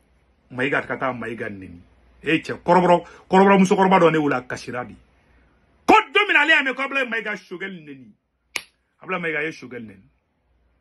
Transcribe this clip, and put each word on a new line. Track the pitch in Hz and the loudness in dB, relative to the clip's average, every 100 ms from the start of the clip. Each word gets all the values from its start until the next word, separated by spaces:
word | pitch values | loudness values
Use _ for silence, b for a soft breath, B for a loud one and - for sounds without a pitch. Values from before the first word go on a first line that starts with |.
| _ _ _ _ _ | _ _ _ _ _
Maïga | 123 131 143 | -6 -4 -4
ka | - 127 | -4 -6
taa | 135 | -6
Maïga | 123 113 117 113 | -6 -10 -10 -12
neni. | 98 92 85 _ _ _ _ | -14 -18 -20 _ _ _ _
Eh, | 135 156 | -4 -4
cɛ, | - 120 | -4 -8
kɔrɔbɔrɔ, | - 175 180 180 - B B | 0 2 4 2 0 B B
kɔrɔbɔrɔ | 190 196 196 | 4 6 6
musokɔrɔba | 190 202 190 190 | 4 4 4 4
dɔ | 165 | 4
ne | 160 | 2
wolo | 143 131 | 0 -4
a | |
kasira | 123 - - 120 117 | -6 -14 -12 -12 -12
bi. | - _ _ _ _ _ _ _ _ - | -16 _ _ _ _ _ _ _ _ 4
Ko | 427 427 | 4 4
don | 370 415 | 0 2
min | 359 | 2
na | |
Ale | 311 | 4
y'a | 320 | 2
mɛn | 269 | 0
ko | 254 | -6
Abdoulaye | 269 277 254 | -6 -4 -4
Mayiga | 226 214 208 | -6 -8 -12
Choguel | - 175 190 185 147 | -12 -12 -12 -14 -18
neni. | 135 127 _ _ _ _ - - _ _ _ | -20 -20 _ _ _ _ -12 -12 _ _ _
Abdoulaye | 147 185 | -10 -8
Mayiga | 170 151 | -6 -6
ye | 156 | -6
Choguel | - 123 120 110 | -10 -16 -16 -18
neni. | 98 117 _ _ _ _ _ _ _ | -20 _ _ _ _ _ _ _ _